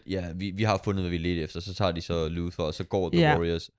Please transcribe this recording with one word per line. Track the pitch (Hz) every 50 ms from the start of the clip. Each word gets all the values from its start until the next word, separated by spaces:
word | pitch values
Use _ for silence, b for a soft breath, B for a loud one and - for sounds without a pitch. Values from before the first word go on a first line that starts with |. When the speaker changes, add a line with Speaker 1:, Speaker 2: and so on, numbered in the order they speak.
| - -
Speaker 1:
"Ja, | 95 92 90 85 82
vi, | 92 98 101
vi | 92 98 110
har | 107 98 95 -
fundet, | 107 98 95 90
hvad | 87
vi | 87 82
ledte | 82 87 87 82
efter." | 78 76 - 85
Så | - 98 90
tager | - 104 90
de | 82 85
så | - - 85 82 80 78
Luther, | 85 85 85 87 - - 85
og | 76 78
så | - 92
går | - - 98 90 82
The | - 175
Speaker 2:
Ja. | 165 151 151 85
Speaker 1:
Warriors. | 85 85 85 82 - - _